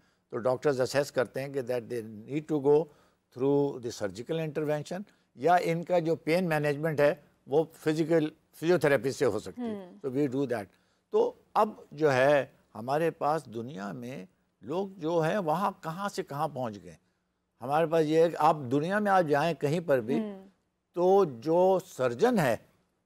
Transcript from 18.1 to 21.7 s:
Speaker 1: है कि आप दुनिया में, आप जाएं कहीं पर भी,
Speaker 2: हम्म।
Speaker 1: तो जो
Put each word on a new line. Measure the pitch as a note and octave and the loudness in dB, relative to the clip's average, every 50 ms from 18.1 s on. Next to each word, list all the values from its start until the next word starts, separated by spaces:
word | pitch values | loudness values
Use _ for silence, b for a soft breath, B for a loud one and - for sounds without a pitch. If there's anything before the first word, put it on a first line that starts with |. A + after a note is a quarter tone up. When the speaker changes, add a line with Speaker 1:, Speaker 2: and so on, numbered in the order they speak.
| D#3+ D#3+ | 4 4
Speaker 1:
है | E3 E3 | 4 4
कि | D3+ | 2
आप | - D3+ D#3+ E3 | 2 2 2 2
दुनिया | D3+ C3 A#2 C3+ D3 D#3 F3+ G3+ G#3+ | 2 -2 0 0 0 0 0 -2 0
में, | G#3 G3 | 0 2
आप | F#3+ F#3 E3+ | 4 4 4
जाएं | C#3+ D3 C#3+ D#3+ E3+ D3+ | 4 2 2 2 0 -2
कहीं | - D3 C#3 D#3 F#3 | 0 0 0 0 0
पर | E3 E3+ C#3 B2 | 2 2 0 2
भी, | G#2+ A#2 C#3+ A3+ | 2 0 -2 -2
Speaker 2:
हम्म। | G#3+ G#3 G3 F#3+ F#3+ G3 _ _ _ _ _ _ _ _ - | -2 -4 -10 -14 -18 -20 _ _ _ _ _ _ _ _ -2
Speaker 1:
तो | E3+ F3+ F#3 G3 G3+ F#3+ | 2 4 6 6 6 4
जो | D3+ A#2+ A2+ A#2+ D#3+ E3 F3 F#3 F#3+ | 2 -2 -6 -2 2 4 4 6 4